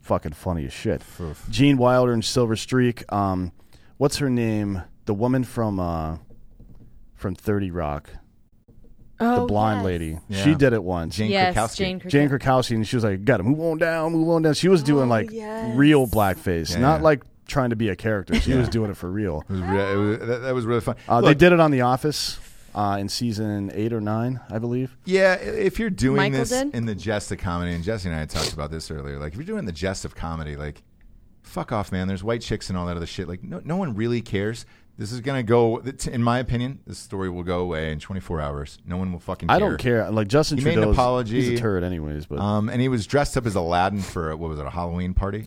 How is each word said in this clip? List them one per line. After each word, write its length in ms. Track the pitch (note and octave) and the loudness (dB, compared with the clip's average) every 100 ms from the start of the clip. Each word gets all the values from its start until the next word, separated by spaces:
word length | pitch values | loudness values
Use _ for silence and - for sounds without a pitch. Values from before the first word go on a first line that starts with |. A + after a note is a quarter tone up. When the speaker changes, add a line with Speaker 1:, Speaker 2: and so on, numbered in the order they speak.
Speaker 1:
fucking 300 | - F#2 D#2 | -2 -2 -2
funny 320 | D2 F#2 E2+ C2 | -8 -4 -4 -4
as 60 | |
shit. 300 | - A2+ D#2 - - | -6 -4 -4 -6 -12
Speaker 2:
Oof. 260 | E2 C#2+ - | -10 -10 -6
Speaker 1:
Gene 260 | A2 C#3+ C3+ | 2 4 6
Wilder 360 | B2 B2+ B2 | 4 4 4
in 100 | A2+ | 2
Silver 340 | - C3 A#2 A2 | 0 0 0 0
Streak. 540 | - B2+ B2 A2+ - | 0 2 2 0 -4
Um, 400 | G2+ G2 F#2 F2+ - - - - - | -2 0 0 -4 -10 -20 -20 -14 -2
what's 180 | C#3+ - | 0 0
her 120 | C#3 | -2
name? 520 | A#2+ A2+ A2 G2+ F#2+ - - | 0 0 0 -2 -4 -8 -12
The 80 | - | -6
woman 300 | G2+ B2 C3 | -2 0 0
from, 340 | A#2 A#2+ A2 F#2+ | -2 -2 -2 -2
uh, 380 | F2 E2 D#2 D#2+ - - - - - - - - - | -2 -4 -4 -8 -14 -20 -20 -20 -20 -20 -20 -20 -20
from 200 | - G2+ | -8 -8
Thirty 360 | F2+ - G2+ F#2+ | -6 -2 -2 -2
Rock. 400 | F2 D2+ D2 - - - _ _ _ _ - - - - - | -4 -4 -4 -8 -18 -20 _ _ _ _ -20 -20 -20 -14 -2
Speaker 3:
Oh, 200 | A#3 B3 | 2 2
Speaker 1:
The 60 | B3 | 2
blonde 320 | G#2 A2 G#2 | 2 2 2
Speaker 3:
yes. 40 | |
Speaker 1:
lady. 340 | G2 E2+ D#2+ E2 - | 0 -2 -4 -8 -6
Speaker 2:
Yeah. 160 | G2 | 2
Speaker 1:
She 100 | C3+ | 4
did 180 | D3+ C3+ | 6 6
it 100 | A2 | 4
once. 340 | F2+ F2 D#2+ D#2+ | 0 -2 -4 -2
Speaker 2:
Jane 140 | G#2+ | 0
Speaker 3:
Yes, 240 | G3 F#3 | 2 2
Speaker 2:
Krakowski. 220 | F3+ A2+ - | 2 0 -2
Speaker 3:
Jane 220 | F#3+ F#3 | -4 -4
Krakowski. 80 | F3+ | 2
Speaker 1:
Jane 200 | C#3+ D3 | 4 4
Krakowski, 440 | C3 C3+ C3 A#2+ A2+ | 2 2 2 2 0
and 100 | G#2 | 0
she 80 | B2 | 0
was 80 | |
like, 200 | G#2+ F#2+ | 0 0
"Gotta 180 | G#2+ A2 | 2 2
move 160 | G2+ D3+ | 4 2
on 180 | E3 D#3 | 0 0
down, 340 | E3 E3 D#3+ | 0 0 0
move 160 | E3 D#3+ | 2 2
on 140 | E3 | 4
down." 120 | D#3+ | 4
She 140 | C#3 F3+ | 4 4
was 140 | F#3 | 4
doing, 200 | C#3 C#3+ B2 | 6 4 4
Speaker 3:
Oh, 20 | |
Speaker 1:
like, 240 | A2+ G#2+ | 2 0
Speaker 3:
yes. 440 | - - - A2+ A#2+ | -8 -10 -6 -2 4
Speaker 1:
real 300 | D3 D3 A#2+ | 8 8 6
blackface, 640 | A2 G2 F2 F#2+ E2+ D#2+ | 2 2 2 -2 -2 0
Speaker 2:
Yeah, 60 | F2+ | 2
Speaker 1:
not 180 | C3 D#3 | 4 4
Speaker 2:
yeah. 40 | |
Speaker 1:
like 180 | D#3 C#3 - - - | 4 4 -2 -20 -6
trying 240 | C#3+ B2 | -2 0
to 60 | A2 | 0
be 120 | A2 | -2
a 80 | F2+ | -2
character. 380 | A2+ G#2 F2+ A2+ | -2 -2 0 0
She 140 | - | 2
Speaker 2:
Yeah. 60 | C3 | 2
Speaker 1:
was 100 | A#2 | 2
doing 220 | A2+ G#2+ | 0 -2
it 60 | F2+ | -4
for 140 | F2 | -6
real. 320 | G2+ G2 D2+ - | -4 -2 -4 -4
Speaker 2:
It 40 | |
was 60 | F#2+ | -4
re-, 300 | F2+ G2 G2 | 0 0 2
it 40 | G2+ | 2
was, 220 | G#2 A2 | 2 0
that, 180 | A2+ A#2+ | -2 -4
that 120 | C3 | -2
was 100 | B2+ A2+ | -2 0
really 140 | A#2+ | 0
fun. 140 | A#2+ A2 - | 0 -4 0
Speaker 1:
Uh, 120 | A#2+ | 4
they 80 | F3 | 6
Speaker 2:
Look, 80 | D3 | 8
Speaker 1:
did 140 | F3 | 8
it 60 | F3 | 8
on 140 | D#3 | 6
The 80 | C3 | 4
Office, 580 | B2 C3 D3+ - - - - - - - | 2 0 -2 -4 -6 -8 -14 -20 -10 -4
uh, 220 | G2+ G2 | -2 -2
in 80 | G2+ | -4
season 640 | - A#2+ G#2 G#2+ G#2 G2 | -4 -4 -2 -2 -4 -4
eight 180 | G2 A2+ | -4 -2
or 80 | A2+ | -2
nine, 380 | G#2 A2 B2 B2+ - | -2 -2 -2 -6 -6
I 80 | A2 | -6
believe. 360 | A#2+ B2 C3 - | -4 -4 -4 -8
Speaker 2:
Yeah, 320 | F3+ F#3+ F#3+ F#3 | 0 4 4 2
i-, 40 | |
if 360 | G3+ - F#3+ G#3+ | -2 0 0 0
you're 100 | A3+ | -2
doing 260 | F#3 C3 C#3 | 2 2 4
Speaker 3:
Michael 200 | A#2 C3+ | 2 0
Speaker 2:
this 120 | A#2 | 0
Speaker 3:
did? 220 | B3 C#4 | 0 -2
Speaker 2:
in 140 | A#2+ A2+ | -4 -4
the 80 | |
jest 380 | F#2+ G#2+ G#2 - | -4 -2 -4 -4
of 60 | G2 | -6
comedy, 340 | G2 F2 F2 | -4 -2 -2
and 80 | F2 | -4
Jesse 260 | E2+ G#2 F2+ | -4 -4 -4
and 60 | |
I 60 | D#2+ | -6
had 100 | D2 | -6
talked 220 | D#2+ D2+ | -4 -6
about 180 | D2+ D2 | -6 -8
this 180 | D#2+ - | -8 -10
earlier, 300 | D2+ C#2 C#2+ | -10 -8 -8
like, 140 | D2+ | -8
if 60 | F#2+ | -10
you're 60 | E3+ | -8
doing 180 | G#3+ | -8
the 80 | A2+ | -6
jest 320 | D#2 F#2+ F#2+ | -4 -4 -4
of 100 | - | -8
comedy, 400 | - E2+ D#2+ D2+ | -8 -8 -6 -8
like, 300 | C#2+ D2 - _ _ - - - - | -8 -10 -10 _ _ -20 -20 -20 -20
fuck 300 | - F3+ D#3+ | -12 -8 -4
off, 180 | A2 G2 | -4 -4
man. 160 | F#2 F#2 | -4 -4
There's 160 | F#2+ | -4
white 200 | G#2 A#2 | -4 -4
chicks 260 | - A2 - | -4 -6 -4
and 100 | F2+ | -6
all 80 | F2 | -4
that 100 | E2+ | -6
other 100 | E2 | -8
shit. 200 | - E2 | -8 -8
Like, 160 | F#2 | -8
no, 180 | - - | -10 -12
no 100 | - F3+ | -6 -4
one 200 | E3+ G#2 | -4 -4
really 240 | A#2 A#2+ | -2 -2
cares. 440 | - G2 G#2 A#2 - _ _ - | -4 -4 -4 -6 -14 _ _ -12
This 140 | G#2 | -10
is 80 | B2 | -8
gonna 240 | B2+ C3+ | -4 -2
go, 340 | A2 A#2+ A2+ A#2 | 4 4 4 2
th-, 180 | B2 C#3 | -6 -8
t-, 140 | D#3 | -6
in 120 | B2 | 0
my 160 | A#2 B2 | 0 0
opinion, 400 | A#2+ A#2+ B2 - | 0 -2 -4 -8
this 140 | - - | -14 -16
story 320 | - F#2+ F#2 | -10 -6 -4
will 140 | F2 | -4
go 160 | F2 F2 | -2 -2
away 320 | F2+ D#2+ D#2 | -2 -2 -4
in 80 | D#2 | -6
twenty-four 400 | - F#2+ - E2 | -8 -8 -6 -4
hours. 380 | C#2+ C#2+ C#2+ - | -4 -6 -10 -14
No 120 | F#2 F2+ | -8 -6
one 160 | F#2 | -4
will 80 | F2 | -6
fucking 260 | - F2+ E2+ | -8 -6 0
care. 80 | |
Speaker 1:
I 60 | D#3 | 2
don't 180 | G3+ A2 | 2 0
care. 320 | B2+ A#2 F#2 | 0 0 0
Like, 160 | A2 G2+ | 0 2
Justin 320 | C#3+ D3+ C#3 | 2 2 0
Speaker 2:
He 60 | |
made 60 | C3+ | 0
an 60 | G#2+ | 2
Speaker 1:
Trudeau's, 180 | G#2+ G#2 | 4 4
Speaker 2:
apology. 440 | B2 B2+ A2 B2 | 2 0 -2 0
Speaker 1:
he's 160 | A#2+ A#2+ | 0 0
a 20 | |
turd 220 | A#2 F#2 | 0 0
anyways, 420 | F2+ F2 D2+ D2+ - | 0 -4 -4 -6 -6
but 140 | D2 | -4
Speaker 2:
Um, 280 | G2+ G#2+ G#2+ | 0 0 0
and 120 | A#2+ | 0
he 80 | C3 | 0
was 180 | B2 F#2+ | 0 0
dressed 300 | C#3 C#3+ C3 | 0 0 -2
up 100 | A2+ | 0
as 80 | |
Aladdin 460 | F#2+ E2+ F2 F#2+ G2+ | -2 0 2 2 0
for, 340 | F#2 F#2 D#2+ D#2 | -6 -4 -4 -4
what 140 | E2 | -6
was 80 | D2+ | -6
it, 80 | C#2 | -8
a 40 | |
Halloween 440 | F2 F2 F2 F#2 | -6 -4 -4 0
party? 320 | F#2 G2 G#2+ | 0 0 -4